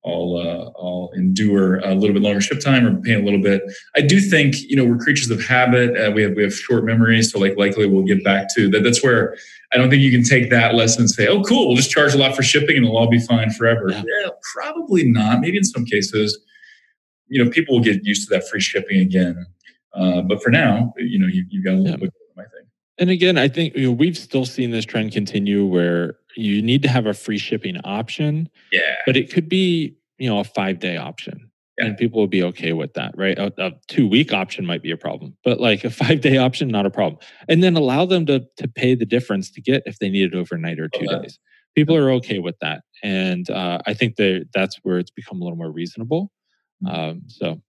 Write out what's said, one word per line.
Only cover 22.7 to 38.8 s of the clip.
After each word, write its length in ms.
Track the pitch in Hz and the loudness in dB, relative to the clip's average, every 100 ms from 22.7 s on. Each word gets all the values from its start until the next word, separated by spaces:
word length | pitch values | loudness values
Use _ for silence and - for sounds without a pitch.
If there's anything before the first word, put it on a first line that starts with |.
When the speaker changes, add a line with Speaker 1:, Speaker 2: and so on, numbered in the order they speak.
| _ _ - | _ _ -4
Speaker 2:
And 120 | 180 | 0
again, 260 | 185 180 170 | 2 2 4
I 100 | 139 | 2
think, 280 | 135 165 - | 0 -4 0
you 80 | 131 | 0
know, 40 | |
we've 260 | 120 160 165 | 2 0 0
still 280 | - 135 127 | -4 -4 -4
seen 260 | - 123 | -4 -4
this 140 | 117 110 | -4 -4
trend 260 | 117 110 | -4 -4
continue 520 | 104 101 104 101 101 98 | -4 -4 -4 0 0 2
where 520 | 90 87 85 87 - _ - | 2 0 0 -4 -8 _ -8
you 260 | 110 101 | -2 -2
need 200 | 110 131 | 2 0
to 60 | 139 | 2
have 160 | 127 107 | 0 -2
a 80 | |
free 240 | 101 - 104 | -6 -6 -8
shipping 400 | - 107 101 90 | -4 -6 -6 -10
option. 680 | - 101 117 - 151 151 165 _ _ | -8 -8 -8 -4 -4 -2 -6 _ _
Speaker 1:
Yeah. 240 | 90 82 64 - | -2 -2 -2 0
Speaker 2:
But 100 | 131 | 0
it 160 | - | 0
could 160 | 185 156 | -4 -2
be, 480 | 185 185 170 147 _ _ _ | 0 0 0 -4 _ _ _
you 100 | 131 | -4
know, 100 | 104 | -2
a 40 | |
five-day 540 | 101 - 95 90 95 85 | -4 -4 -4 -4 -6 -8
option. 520 | 78 - - - - _ _ - | -10 -14 -16 -18 -20 _ _ -6
Speaker 1:
Yeah. 80 | 113 | -6
Speaker 2:
And 120 | 104 | -2
people 220 | 117 113 | -2 0
will 80 | 104 | 0
be 160 | 95 | 0
okay 300 | 90 87 - | -2 -4 -6
with 200 | 82 78 - | -4 -6 -8
that, 200 | 62 - | -12 -6
right? 220 | 95 - | -4 -4
A, 160 | 101 - | -6 -6
a 140 | 92 - - | -10 -10 -8
two-week 460 | - 117 110 151 | 0 2 4 2
option 320 | 101 95 - 90 | -2 -4 -8 -6
might 160 | 85 | -6
be 100 | 82 | -6
a 60 | 80 | -8
problem, 400 | - - 69 - | -8 -10 -14 -6
but, 160 | - 123 | -2 0
like, 240 | 120 104 | 0 0
a 60 | 120 | -4
<laughs> 140 | 117 | -4
five-day 340 | 123 151 135 135 | 0 2 2 2
option, 300 | 127 127 139 | 2 -2 -4
not 180 | 107 98 | 0 -2
a 20 | |
problem. 300 | 95 90 73 - - - | 0 -4 -4 -20 -20 0
And 160 | 165 | 2
then 120 | 185 165 | 4 2
allow 280 | 139 131 180 | 2 0 0
them 200 | 185 156 | 0 0
to, 180 | 139 123 - | -2 -2 -10
to 100 | - | -10
pay 280 | - | -4